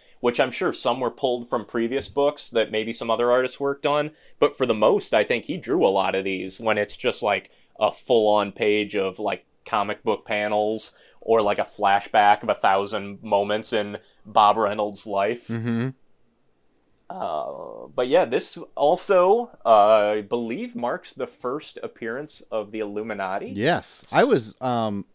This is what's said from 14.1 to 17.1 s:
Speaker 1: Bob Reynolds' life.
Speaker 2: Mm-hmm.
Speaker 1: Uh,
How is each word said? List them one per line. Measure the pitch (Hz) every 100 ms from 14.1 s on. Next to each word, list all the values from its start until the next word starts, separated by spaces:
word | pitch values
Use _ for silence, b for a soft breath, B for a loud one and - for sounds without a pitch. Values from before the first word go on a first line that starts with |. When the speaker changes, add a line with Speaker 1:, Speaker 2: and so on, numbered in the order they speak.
| b 107
Speaker 1:
Bob | 110 104 107
Reynolds' | 104 107 104 101 113
life. | 101 104 120 -
Speaker 2:
Mm-hmm. | 117 117 117 127 131 _ _ _ _ _ _ _ _ _ _
Speaker 1:
Uh, | -